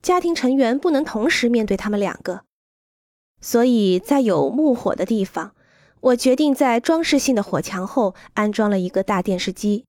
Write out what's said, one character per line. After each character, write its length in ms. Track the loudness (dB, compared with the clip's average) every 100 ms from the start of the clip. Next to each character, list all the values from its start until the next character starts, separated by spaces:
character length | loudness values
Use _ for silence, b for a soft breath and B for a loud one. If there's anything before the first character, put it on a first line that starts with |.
家 180 | 0 0
庭 160 | 0
成 220 | -2 0 2
员 220 | 2 0
不 120 | 0
能 140 | -2
同 240 | -2 -2 -2
时 220 | 0 0
面 160 | 0 0
对 100 | -4
他 140 | -2
们 100 | -2
两 180 | -4 -6
个， 220 | -10 -10 _ _ _ _ _ _ _ _ _ _
所 200 | -2 2
以 360 | 4 4 2 0
在 240 | 2 0
有 260 | 2 2 0
木 260 | 2 0
火 200 | 2 -2
的 100 | -4
地 180 | -2 -2
方， 320 | -2 -6 -10 _ b b b b
我 160 | 0 2
决 180 | 2
定 200 | 2 2
在 260 | 2 2 2
装 240 | 2 0
饰 140 | 2 0
性 160 | 2
的 80 | -2
火 180 | 0 -4
墙 260 | -4 -8 -6
后 280 | -2 -2 B B
安 180 | -4 -2
装 200 | 0 0
了 100 | 0
一 80 | -2
个 140 | -2
大 180 | -2 -2
电 180 | -2 -4
视 140 | -4
机。 320 | -4 -2 -2